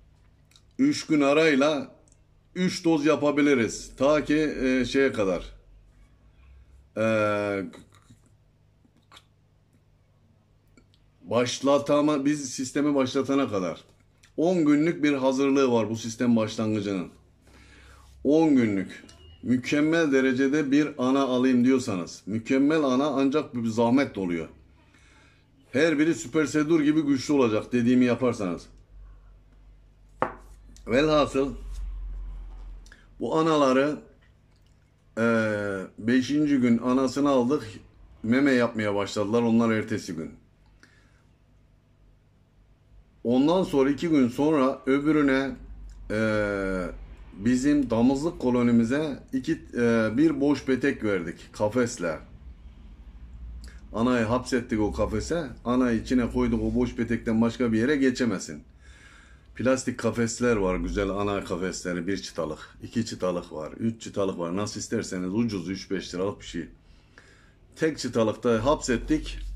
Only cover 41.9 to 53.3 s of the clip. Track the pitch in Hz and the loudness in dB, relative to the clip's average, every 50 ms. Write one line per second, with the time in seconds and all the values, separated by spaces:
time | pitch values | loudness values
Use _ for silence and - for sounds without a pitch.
41.9 | _ _ _ _ _ _ _ _ _ _ _ _ _ _ _ _ _ _ _ _ | _ _ _ _ _ _ _ _ _ _ _ _ _ _ _ _ _ _ _ _
42.9 | - - - _ _ _ - 113 123 131 139 156 175 190 180 - - 139 131 139 | -20 -20 -20 _ _ _ -2 0 2 4 4 4 4 2 0 2 2 2 4 2
43.9 | 143 131 170 170 156 143 127 117 123 - 143 151 160 143 131 131 135 - - 131 | 2 0 0 2 4 4 4 2 2 0 2 2 4 4 2 2 0 -2 0 0
44.9 | 135 143 143 156 151 151 143 139 131 135 135 135 127 - - - - - - - | 0 2 2 2 2 2 4 2 2 0 0 -4 -8 -12 -16 -18 -18 -18 -18 -20
45.9 | - - - - 101 107 110 110 107 107 104 101 101 98 95 95 95 92 90 82 | -20 -18 -10 -4 -2 0 0 0 0 0 0 -2 -2 -2 -2 -2 -4 -4 -4 -6
46.9 | - - - - - - - - - 90 101 120 127 123 131 147 147 147 135 113 | -10 -12 -16 -18 -18 -20 -20 -20 -14 -4 0 0 0 2 2 2 2 2 2 0
47.9 | 113 110 120 131 135 135 151 170 165 - - 127 123 123 120 120 120 117 117 113 | 2 2 4 2 2 2 -2 -4 -4 -2 -2 0 2 2 2 4 4 4 4 2
48.9 | 131 147 160 151 127 - - - - 131 127 156 165 - - - - 120 120 117 | 0 -2 -2 -4 -6 -10 -12 -6 -6 -4 -2 -2 -4 -4 -6 -10 -4 0 2 2
49.9 | 117 113 110 110 107 127 156 165 147 135 139 147 143 - - 131 131 117 135 139 | 4 2 2 0 2 2 2 2 2 2 2 2 0 0 0 -2 -2 0 2 -2
50.9 | 127 113 110 107 101 92 82 85 - - - - - - 107 107 101 127 120 117 | -2 0 -2 -2 -2 -2 -2 -6 -10 -14 -16 -16 -6 -2 -2 0 0 0 -2 -2
51.9 | - - - 82 78 73 - - - - - - - - - - - - - - | -2 -4 -4 -4 -4 -6 -10 -16 -20 -20 -20 -20 -20 -20 -20 -20 -20 -20 -20 -20
52.9 | - - - - - - - - | -20 -20 -20 -20 -20 -20 -20 -20